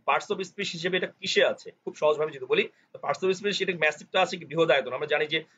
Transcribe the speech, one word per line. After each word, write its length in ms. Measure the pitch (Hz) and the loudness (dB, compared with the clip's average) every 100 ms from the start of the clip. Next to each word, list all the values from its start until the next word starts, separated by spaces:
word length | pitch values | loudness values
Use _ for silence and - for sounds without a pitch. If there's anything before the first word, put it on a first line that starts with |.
| - | 0
parts 200 | 147 - | 0 0
of 60 | 190 | -6
speech 340 | 185 - 190 | -6 -6 -8
হিসেবে 260 | 170 175 180 | -4 -2 -2
এটা 100 | 185 | -4
কিসে 380 | - 190 - 151 | -6 -2 4 4
আছে? 260 | 107 - - | 2 -8 -14
খুব 120 | - - | -14 0
সহজভাবে 360 | 151 147 156 | 2 2 0
যদি 140 | 139 127 | -4 0
বলি, 220 | 156 226 - _ | 0 0 -6 _
তো 60 | - | -10
parts 220 | 143 143 | -4 -2
of 160 | 190 180 | 0 0
speech 240 | 202 185 | -2 -2
এটা 160 | 190 175 | -2 0
ম্যাসিভটা 420 | 156 151 - 190 | 0 0 -2 0
আছে 160 | 185 190 | 0 0
কি 80 | 147 | -6
বৃহদায়তন? 480 | 160 160 143 123 | 0 4 4 2
আমরা 140 | 131 147 | -4 -2
জানি 200 | 151 151 | 0 0
যে 160 | 160 - | -2 -6